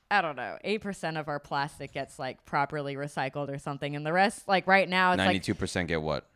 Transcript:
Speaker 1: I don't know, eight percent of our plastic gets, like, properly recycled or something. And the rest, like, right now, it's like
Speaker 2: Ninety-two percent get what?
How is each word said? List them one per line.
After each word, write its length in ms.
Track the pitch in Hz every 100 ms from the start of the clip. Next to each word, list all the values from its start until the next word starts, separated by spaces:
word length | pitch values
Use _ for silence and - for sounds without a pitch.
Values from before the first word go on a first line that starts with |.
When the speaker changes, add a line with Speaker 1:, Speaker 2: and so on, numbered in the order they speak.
| -
Speaker 1:
I 120 | 202
don't 140 | 165 131
know, 220 | 110 82
eight 180 | - 214
percent 360 | 202 190 165 160
of 100 | 151
our 120 | 147
plastic 520 | - 143 143 - 139
gets, 240 | 147 135 -
like, 260 | 131 - -
properly 500 | 156 143 156 139 139
recycled 540 | 143 156 139 147 143
or 100 | 139
something. 360 | - 139 147 147
And 80 | 151
the 80 |
rest, 340 | 175 202 - -
like, 180 | 185 185
right 240 | 190 180
now, 220 | 185 185
it's 80 | 180
like 60 | 95
Speaker 2:
Ninety-two 260 | 95 -
percent 340 | 95 95 95 82
get 140 | 82
what? 240 | 78 69 -